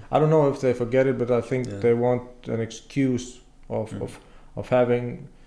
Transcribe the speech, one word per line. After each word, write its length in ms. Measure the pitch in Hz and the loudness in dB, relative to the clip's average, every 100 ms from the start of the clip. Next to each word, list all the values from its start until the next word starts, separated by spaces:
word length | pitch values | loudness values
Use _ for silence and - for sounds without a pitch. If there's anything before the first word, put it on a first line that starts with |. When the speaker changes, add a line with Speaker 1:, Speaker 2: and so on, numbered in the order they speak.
| - | -2
Speaker 1:
I 80 | 135 | 2
don't 120 | 151 | 4
know 180 | 156 143 | 4 4
if 120 | 135 | 2
they 120 | 131 | 0
forget 340 | 123 117 131 135 | 0 0 2 2
it, 100 | 120 | 2
but 120 | 117 | 0
I 100 | 120 | 0
think 280 | - 127 117 | 0 -4 -4
Speaker 2:
Yeah. 100 | 98 | 0
Speaker 1:
they 160 | 117 | 2
want 280 | 117 123 123 - - 120 | 4 2 0 -4 -14 -8
an 120 | 113 | -6
excuse 760 | 110 - - 139 131 123 - - - - - | -6 -10 -6 0 0 0 -4 -16 -20 -20 -8
of, 220 | 110 104 | -6 -6
Speaker 2:
Mm. 100 | 107 | -8
Speaker 1:
of, 160 | - - - - - 110 | -10 -12 -20 -20 -14 -10
of 120 | - | 0
having, 580 | 127 123 120 123 - - - | 2 4 0 -2 -10 -14 -20